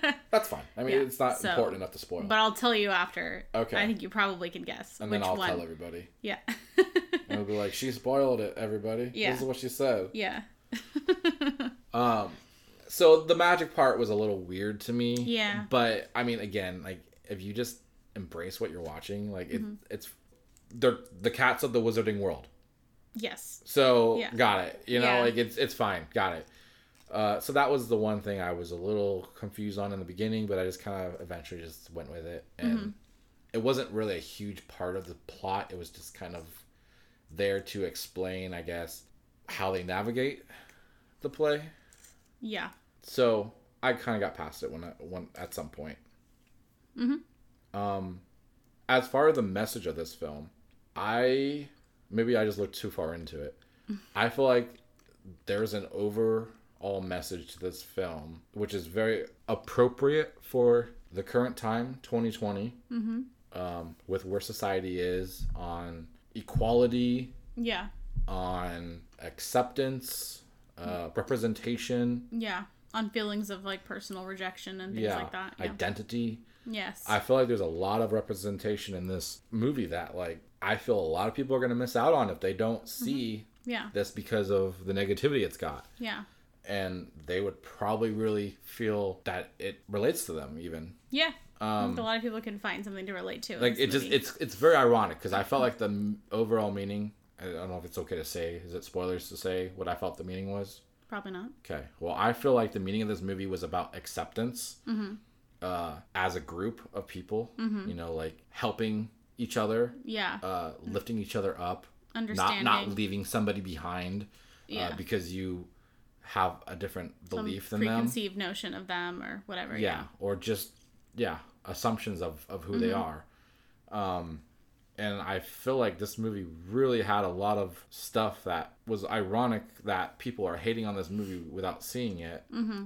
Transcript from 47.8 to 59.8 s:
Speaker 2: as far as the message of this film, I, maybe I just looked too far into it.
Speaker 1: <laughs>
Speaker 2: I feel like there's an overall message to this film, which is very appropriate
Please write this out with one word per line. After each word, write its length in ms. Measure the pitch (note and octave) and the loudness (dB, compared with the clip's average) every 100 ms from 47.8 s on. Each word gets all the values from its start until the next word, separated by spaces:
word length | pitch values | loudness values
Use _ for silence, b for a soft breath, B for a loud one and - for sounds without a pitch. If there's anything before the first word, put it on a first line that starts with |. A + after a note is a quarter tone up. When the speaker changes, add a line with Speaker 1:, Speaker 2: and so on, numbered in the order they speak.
| G2+ G2 F#2 F2+ - _ _ _ _ _ - | -2 -2 -4 -10 -16 _ _ _ _ _ 2
Speaker 2:
as 200 | B2+ B2+ | 4 4
far 180 | C3+ D#3 | 6 6
as 80 | D3 | 6
the 60 | |
message 460 | G#2 G2 G#2+ A#2 F2 | 2 0 -2 -2 -4
of 100 | D#2+ | -4
this 180 | D#2+ - | -6 -8
film, 340 | D#2+ D2 D#2 - - - _ - | -8 -8 -14 -18 -20 -20 _ -6
I, 720 | G2+ A2+ B2+ C3 C#3 D3 C#3+ - _ _ - | 0 4 4 4 2 -2 -8 -18 _ _ -2
maybe 280 | G#2 A2+ A#2 | 2 4 4
I 80 | G#2+ | 4
just 120 | G2 | 2
looked 180 | G2 - | -2 -2
too 120 | G#2 | -6
far 240 | F#2+ D#2+ | -2 -4
into 280 | E2+ D#2 D2+ | -4 -8 -10
it. 160 | C#2+ - B B B | -10 -12 B B B
Speaker 1:
<laughs> 280 | G3+ - - | -10 -4 2
Speaker 2:
I 140 | A#2 | 2
feel 160 | B2+ C3+ | 6 6
like 300 | B2 A#2+ - - _ _ _ F#2+ F2 - | 6 4 -6 -20 _ _ _ -20 -10 -4
there's 260 | G2+ A2 | 0 0
an 140 | G#2 F#2+ | -2 -4
overall 1080 | - G#2 G#2 A2+ A2 A2+ - - - G2 G2 | -2 0 4 4 4 0 -10 -20 -8 -4 -2
message 520 | F#2 F2+ E2 F2+ E2+ | -2 -4 -4 -8 -10
to 60 | - | -8
this 240 | F2+ E2+ | -6 -6
film, 580 | - - F2+ D#2+ D#2 E2 - | -8 -4 -4 -6 -10 -16 -12
which 200 | G#2 G#2 | -6 -2
is 140 | G2+ E2+ | -2 -2
very 380 | F#2+ A2 G#2+ - - - | 0 2 2 -2 -8 -4
appropriate 840 | G#2+ - - | -2 2 6